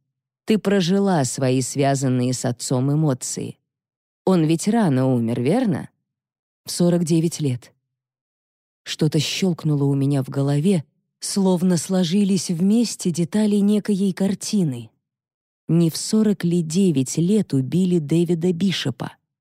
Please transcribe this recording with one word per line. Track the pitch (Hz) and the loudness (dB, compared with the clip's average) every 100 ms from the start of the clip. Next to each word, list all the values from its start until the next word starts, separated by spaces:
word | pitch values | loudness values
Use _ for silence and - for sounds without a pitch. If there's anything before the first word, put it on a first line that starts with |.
| _ _ _ _ | _ _ _ _
Ты | - 220 | -2 0
прожила | - 196 170 196 196 175 | 2 0 2 2 2 2
свои | 127 - 131 131 | 0 -2 0 0
связанные | 123 135 139 135 135 127 123 | -2 0 0 0 0 0 0
с | 123 | -2
отцом | 127 117 - 127 139 | -4 -6 -4 -2 0
эмоции. | 147 156 127 - - 113 - _ _ _ _ _ _ | 2 0 -2 -6 -8 -10 -12 _ _ _ _ _ _
Он | - 185 | 0 2
ведь | 156 165 208 | 2 0 0
рано | 233 190 127 131 | 2 2 2 2
умер, | 123 113 120 | 2 0 0
верно?" | 123 226 240 117 - _ _ _ _ _ _ _ | 0 0 0 -2 -6 _ _ _ _ _ _ _
"В | - | -10
сорок | - 175 175 | 0 2 2
девять | 165 165 165 - | 2 0 0 -2
лет". | 147 123 - _ _ _ _ _ _ _ _ _ _ _ | -4 -4 -10 _ _ _ _ _ _ _ _ _ _ _
Что-то | - - 156 156 | -14 -2 0 0
щелкнуло | - - 190 165 156 147 139 | -2 -2 -2 -2 -2 0 0
у | 139 | 0
меня | 135 143 | 0 -2
в | 131 | -2
голове, | 135 139 147 175 180 - _ _ _ | -2 0 0 2 0 -4 _ _ _
словно | - 202 190 180 180 170 | -6 0 2 2 2 0
сложились | - 190 170 202 196 196 - | 0 -2 0 0 0 0 -2
вместе | 165 196 220 226 - 185 | 0 2 2 0 -4 -4
детали | 165 165 208 214 208 | -2 -2 0 0 2
некоей | 202 208 208 190 196 | 2 2 0 -2 -2
картины. | - 196 190 - 214 160 120 113 _ _ _ _ _ _ _ - | 0 -2 -2 -4 -2 -2 -4 -12 _ _ _ _ _ _ _ 0
Не | 165 165 | 2 2
в | - | 0
сорок | - 220 214 196 | -2 2 2 0
ли | 175 175 | 0 0
девять | 160 170 190 139 127 - | 0 2 2 2 0 0
лет | 175 214 - | 2 2 0
убили | 135 131 160 190 175 | -2 0 0 2 0
Дэвида | 143 165 175 170 180 | 2 0 2 0 0
Бишопа? | 165 196 160 139 - - - _ _ | 0 -2 -2 -4 -6 -10 -14 _ _